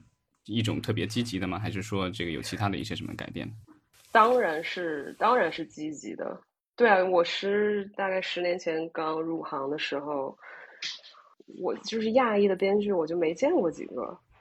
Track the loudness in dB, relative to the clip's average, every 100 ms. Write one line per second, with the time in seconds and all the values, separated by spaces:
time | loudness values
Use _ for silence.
0 | -12 _ _ _ -6 -2 0 -2 -2 -2
1 | -2 -2 -2 -4 -4 -4 -4 -6 -4 -2
2 | -4 -4 -4 -4 -6 -2 -2 -2 -4 -6
3 | -8 -10 -10 -8 -10 -12 -20 -20 _ _
4 | 2 4 6 4 2 -2 -6 -6 -6 -6
5 | -8 0 2 4 2 -2 -8 -8 -8 -8
6 | -10 -8 -6 -8 -14 _ _ 4 6 8
7 | 6 4 4 0 0 2 2 0 -4 -4
8 | -2 -2 -2 -2 -2 0 -2 -2 -4 -4
9 | -2 -2 -2 -4 -4 -4 -2 -2 -2 -4
10 | -2 -4 -4 -8 -18 -18 -20 -10 -10 -10
11 | -16 -20 -20 _ -20 -6 -4 -4 -4 -2
12 | 2 4 4 4 4 4 4 2 2 0
13 | 0 0 0 2 2 4 2 -2 -8 -6
14 | -8 -10 _ _